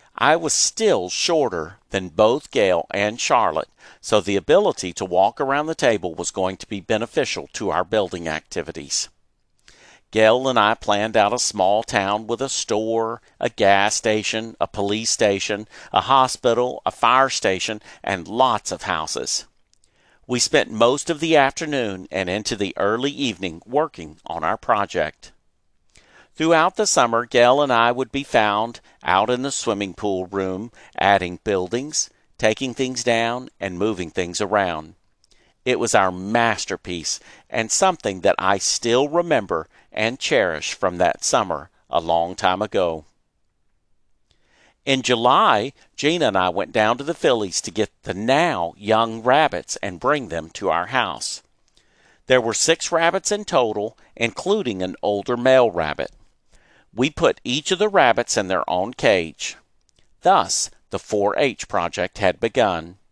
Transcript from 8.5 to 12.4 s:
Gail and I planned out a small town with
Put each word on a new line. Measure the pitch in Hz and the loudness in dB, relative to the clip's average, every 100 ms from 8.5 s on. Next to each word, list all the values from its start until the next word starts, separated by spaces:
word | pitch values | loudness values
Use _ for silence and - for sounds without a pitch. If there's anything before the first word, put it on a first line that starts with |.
| - 76 76 71 - - _ _ _ _ _ _ _ - _ _ | -8 -8 -10 -8 -8 -8 _ _ _ _ _ _ _ -20 _ _
Gail | 107 110 120 135 | 4 4 4 2
and | 123 | 4
I | 104 | 4
planned | 107 - 101 110 113 | 2 0 0 0 2
out | 101 | 2
a | 120 | 0
small | - 107 92 104 | -4 0 2 0
town | 113 117 98 104 110 | 0 -2 -2 -2 -4
with | 117 | -6